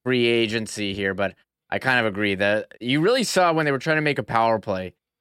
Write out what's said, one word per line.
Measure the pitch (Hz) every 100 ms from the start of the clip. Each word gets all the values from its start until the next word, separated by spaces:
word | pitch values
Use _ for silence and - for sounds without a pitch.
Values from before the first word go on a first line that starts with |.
free | 123 127 117
agency | 117 113 113 107 - 101
here. | 98 98
But | 95 98 - _ _ _
I | 101
kind | 131 123
of | 110
agree | 98 104
that | 95 101 107 - -
you | 120 143
really | 175 262
saw | 214 196 175
when | 160
they | 151
were | 135
trying | 160 156
to |
make | 151 135
a |
power | 113 117 113 110
play, | 107 95 92 - _ _